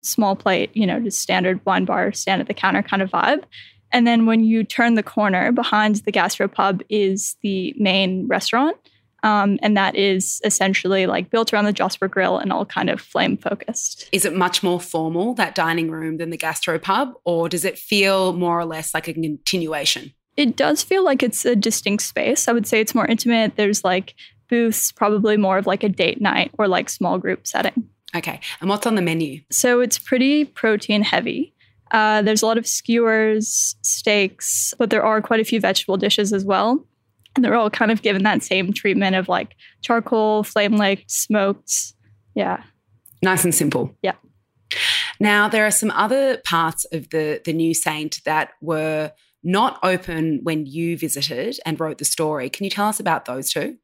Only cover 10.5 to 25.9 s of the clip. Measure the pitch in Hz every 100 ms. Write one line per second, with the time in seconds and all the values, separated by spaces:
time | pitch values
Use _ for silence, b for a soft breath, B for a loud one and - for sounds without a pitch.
10.5 | - 196 196 185 190 185 196 185 226 226
11.5 | 214 208 202 190 - 190 190 185 185 190
12.5 | - 208 - 185 - - - - 202 -
13.5 | 202 - 226 - - - 196 190 175 185
14.5 | - 190 175 - 165 160 170 214 247 175
15.5 | - 165 165 165 160 160 160 165 160 160
16.5 | 156 - 160 - 196 269 - - 170 165
17.5 | 170 180 - - 208 196 190 185 175 175
18.5 | 170 170 160 160 160 160 160 160 147 -
19.5 | 190 160 156 143 - - _ _ - 285
20.5 | - - 302 - 381 370 269 247 - 247
21.5 | 240 226 214 - 208 - - - 247 -
22.5 | 240 214 220 220 233 202 226 233 233 220
23.5 | - 208 208 185 185 190 - B B _
24.5 | 233 233 220 - - 208 208 214 208 196
25.5 | 190 196 196 208